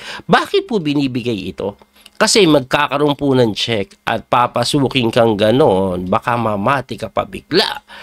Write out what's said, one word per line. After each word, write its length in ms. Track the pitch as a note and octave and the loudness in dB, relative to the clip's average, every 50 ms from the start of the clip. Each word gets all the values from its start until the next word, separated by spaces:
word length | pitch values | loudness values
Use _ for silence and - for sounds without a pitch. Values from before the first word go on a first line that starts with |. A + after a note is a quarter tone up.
| - - - - - | -12 -16 -16 -10 -2
bakit 400 | - F#3 C4 D#4 - - G4 G4 | 0 0 0 0 0 -2 -2 -2
po 160 | - A#3+ G3+ | 0 -4 -2
binibigay 720 | D#3 D3 C#3+ D3 C#3 C3 B2 B2+ G#2+ A#2+ A2+ F#2+ E2+ F#2 | -2 -2 -2 -2 -2 -2 -2 -4 -4 -4 -4 -4 -6 -8
ito? 240 | F#2 - G2+ G2 - _ - _ _ _ _ - _ | -8 -6 -8 -8 -8 _ -20 _ _ _ _ -12 _
Kasi 320 | - G#3 G#3 - A3+ F#3+ | -2 -2 2 4 4 4
magkakaroon 720 | D#3+ D3+ C#3+ B2+ - - D3 D3 C3+ C3 C#3 D3 D3 C#3+ - | 6 4 2 2 0 -2 -2 -2 0 0 0 0 0 0 0
po 160 | C#3+ C#3 C3 | 0 2 2
ng 160 | B2+ B2 A2 | 4 2 2
check 560 | G2 - - A#2 A#2 G#2 G2 - - _ - | 0 -4 -4 -4 -2 -4 -4 -6 -10 _ -6
at 160 | A2 A2+ A2 - | -4 -4 -4 -2
papasukin 880 | - C3+ B2 B2 A#2+ - B2 A#2+ - - D3 C3+ A#2+ - C3+ A#2 A2+ | 0 2 2 2 0 0 -2 -2 0 0 0 0 0 0 0 0 2
kang 240 | G#2+ B2 A#2 A#2 A2 | 2 2 2 2 2
ganon, 720 | G2 G#2+ G#2+ A2+ C3+ D#3 B2+ G2 F#2 G2 F#2+ F2+ F2 F#2 | 2 2 2 4 4 4 4 4 2 2 0 -2 -4 -2
baka 320 | F2+ G2+ A2 - B2 A#2+ A#2 | -2 -2 0 0 -2 -2 -2
mamati 560 | A2+ A2 G#2+ G2 G2+ B2 C#3 C3+ - - A2+ | -2 -2 -2 -2 0 0 -2 -2 -4 -8 -10
ka 160 | G2 A2 G2+ | -12 -10 -8
pa 160 | - G#2 G2+ | -4 -6 -6
bigla. 560 | G2+ F#2+ - - - C#3+ F#3 A3 - - - _ - - - | -6 -8 -16 -8 -2 -2 0 0 -2 -4 -10 _ -20 -20 -20